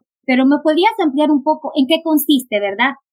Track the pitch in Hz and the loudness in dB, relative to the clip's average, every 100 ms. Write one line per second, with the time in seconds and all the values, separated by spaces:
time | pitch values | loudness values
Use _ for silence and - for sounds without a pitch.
0 | _ _ - 254 269 285 311 311 403 440 | _ _ -2 0 2 2 0 2 0 0
1 | 330 269 302 294 285 311 - 302 262 320 | -2 0 0 0 0 -4 -4 -2 0 0
2 | 330 311 - 277 - 208 202 196 254 262 | 0 -2 2 -2 0 -4 -4 -2 -4 -4
3 | _ | _